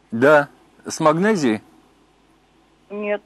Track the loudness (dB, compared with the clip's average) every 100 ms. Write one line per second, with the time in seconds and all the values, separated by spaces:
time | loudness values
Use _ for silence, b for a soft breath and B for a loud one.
0 | _ 0 4 4 2 _ _ _ -14 -2
1 | 0 0 0 0 0 -2 -8 _ _ _
2 | _ _ _ _ _ _ _ _ _ -10
3 | -6 -6